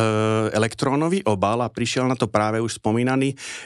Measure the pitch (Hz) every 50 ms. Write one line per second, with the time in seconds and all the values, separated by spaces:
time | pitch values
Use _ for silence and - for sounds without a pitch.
0 | 113 110 107 107 107 110 110 110 110 107 - 107 110 113 - - - 135 135 143
1 | 156 170 180 196 - 107 104 95 - 117 113 120 123 113 - - 120 117 - 135
2 | 127 127 127 123 123 104 - 107 107 107 110 110 117 110 - - - 107 107 117
3 | 123 127 131 135 135 139 135 - - - - - -